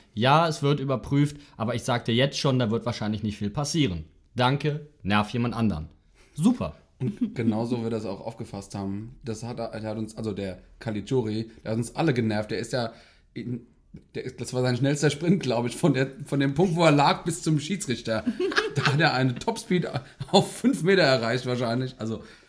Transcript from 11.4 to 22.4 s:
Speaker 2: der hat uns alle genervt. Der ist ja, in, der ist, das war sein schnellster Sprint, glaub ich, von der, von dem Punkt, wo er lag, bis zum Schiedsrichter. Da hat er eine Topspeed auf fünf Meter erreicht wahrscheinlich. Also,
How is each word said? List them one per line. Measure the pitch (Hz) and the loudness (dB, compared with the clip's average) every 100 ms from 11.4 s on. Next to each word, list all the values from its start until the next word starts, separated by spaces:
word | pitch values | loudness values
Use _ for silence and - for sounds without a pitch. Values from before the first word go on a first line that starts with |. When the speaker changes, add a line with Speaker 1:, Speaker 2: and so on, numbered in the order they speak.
| 113 - | -6 -10
Speaker 2:
der | - | -6
hat | 113 | -4
uns | 113 - | -4 0
alle | 160 | 0
genervt. | 123 110 107 107 | 2 0 0 -2
Der | 101 | -6
ist | - | -4
ja, | 131 117 - - _ _ | -4 -4 -8 -20 _ _
in, | - 120 120 - _ _ - - | -12 -8 -8 -10 _ _ -20 -14
der | - | -10
ist, | 127 - | -10 -10
das | 123 | -6
war | 127 | 0
sein | 127 120 | 0 2
schnellster | 135 147 151 | 2 4 2
Sprint, | - 170 175 | 2 2 2
glaub | 123 117 120 | 2 0 -2
ich, | - | 2
von | 165 | 2
der, | 131 135 - | 2 0 -4
von | - 143 | -4 0
dem | 139 | 0
Punkt, | 139 190 165 | 2 2 6
wo | |
er | 170 | 6
lag, | 143 143 185 | 8 6 2
bis | 175 160 | -2 -4
zum | - 156 | 0 0
Schiedsrichter. | - 190 - 117 - 110 240 - 370 - 427 - | 0 -4 -4 -4 -2 -4 -2 -2 -2 -2 -2 -2
Da | - | 0
hat | 135 | 2
er | 160 | 2
eine | 127 131 | 4 0
Topspeed | 123 - 226 - 180 - 127 - - - | 0 -4 -6 0 0 0 -6 -10 -14 2
auf | 196 - - | 4 4 2
fünf | 240 233 | 0 2
Meter | 165 190 | 4 6
erreicht | 156 131 113 123 123 | 6 4 2 -2 -2
wahrscheinlich. | 123 120 120 131 - | -2 -2 -2 -4 -6
Also, | 110 110 - - | -6 -6 -10 -20